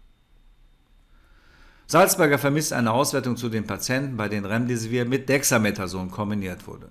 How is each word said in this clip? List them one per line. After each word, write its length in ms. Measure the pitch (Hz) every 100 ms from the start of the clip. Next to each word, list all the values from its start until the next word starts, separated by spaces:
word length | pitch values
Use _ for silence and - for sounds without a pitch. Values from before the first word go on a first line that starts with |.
| - _ _ _ - _ - _ _ _ _ _ _ - _ - - _ -
Salzberger 500 | 156 190 190 156 139
vermisst 340 | 139 147 147
eine 220 | 127 117
Auswertung 420 | 120 143 139 123 117
zu 140 | 120
den 180 | 110 101
Patienten, 480 | 95 - 127 143 117
bei 140 | 104
denen 160 | 104 98
Remdesivir 580 | 113 123 120 113 123
mit 240 | 120 135 131
Dexamethason 840 | 139 - 120 104 104 92 92 92
kombiniert 580 | 92 104 104 95 87 -
wurde. 200 | - -